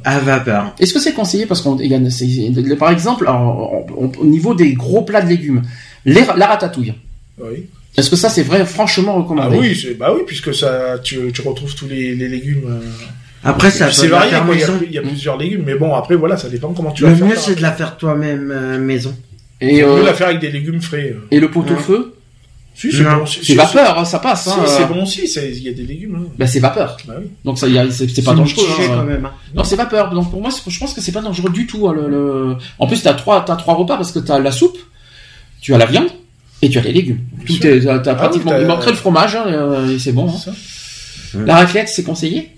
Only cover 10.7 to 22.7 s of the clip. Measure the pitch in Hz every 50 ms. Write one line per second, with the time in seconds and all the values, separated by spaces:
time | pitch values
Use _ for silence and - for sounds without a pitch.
10.7 | 127 127 127 127 127 123 123 - 139 127 123 123 123 - 139 135 120 123 143 143
11.7 | 143 - 147 135 135 131 127 127 123 123 127 127 131 127 135 143 147 139 123 120
12.7 | 120 117 113 113 113 - - - - - - - - - - 139 139 - 170 196
13.7 | 196 - 175 139 - - 165 165 165 175 202 - 165 156 165 175 170 160 156 165
14.7 | 190 180 170 165 156 143 139 139 147 139 - 147 131 131 151 180 214 190 156 139
15.7 | 139 139 160 160 143 123 117 - 175 165 156 170 190 - - 123 123 120 143 160
16.7 | 175 175 165 151 147 - 139 165 165 170 185 202 226 220 214 202 190 160 160 160
17.7 | 156 - 160 160 160 - 165 156 151 147 151 147 143 139 139 139 139 131 131 131
18.7 | 131 131 131 131 135 123 120 135 131 - - _ - - _ - _ _ 127 131
19.7 | 147 147 147 139 139 139 143 - 170 - 185 180 170 165 156 143 143 143 147 160
20.7 | 165 170 170 - 156 147 143 127 113 107 - - 143 147 160 156 160 170 151 -
21.7 | 170 147 147 - 190 233 247 - - _ _ _ _ _ _ _ - - - -